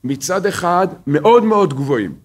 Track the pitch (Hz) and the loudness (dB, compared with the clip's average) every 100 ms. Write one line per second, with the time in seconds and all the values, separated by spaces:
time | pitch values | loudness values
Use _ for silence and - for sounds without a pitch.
0 | 127 135 - 185 196 190 175 175 190 - | -6 -8 -4 -2 -2 -2 0 0 0 -4
1 | - 147 175 240 220 208 190 135 139 127 | -2 0 4 4 4 2 0 -2 -4 -2
2 | 95 71 | -4 -10